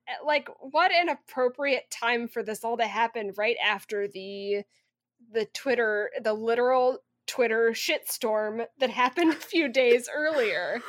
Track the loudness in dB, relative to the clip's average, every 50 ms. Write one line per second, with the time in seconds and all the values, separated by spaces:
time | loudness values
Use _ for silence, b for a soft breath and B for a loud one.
0 | _ -12 -12 -8 -2 0 0 0 0 -4 -16 _ -18 -2 2 2 4 4 4 4
1 | 2 2 -2 -4 _ -10 -2 0 0 0 2 0 0 0 0 0 -2 _ -10 -4
2 | -2 0 0 0 -2 -4 -6 -6 -6 -6 -6 -6 -4 -4 -2 0 -2 -2 0 0
3 | 0 0 0 -4 -6 -6 -4 -2 0 0 0 2 2 0 0 0 -4 -6 -4 -4
4 | -4 -4 -6 -10 -12 -10 -10 -8 -4 -2 -2 -4 -4 -8 _ _ _ _ _ _
5 | _ _ _ _ _ _ -4 -4 -4 -4 _ -8 -2 -2 0 2 2 0 0 0
6 | -2 -4 -6 -4 -2 -2 -2 -2 0 0 0 2 2 4 4 4 4 2 0 0
7 | -8 _ _ _ _ -14 -2 0 0 2 4 4 2 2 2 0 -2 -2 -2 -2
8 | -2 -6 -8 -4 -2 -2 0 0 -2 -2 -4 -6 -6 -8 _ _ -2 -2 2 2
9 | 2 2 2 4 2 2 2 0 -4 -2 0 0 0 2 2 4 6 6 6 4
10 | 4 -2 -4 -2 -2 0 2 2 0 2 0 -2 -2 -2 -4 -6 -6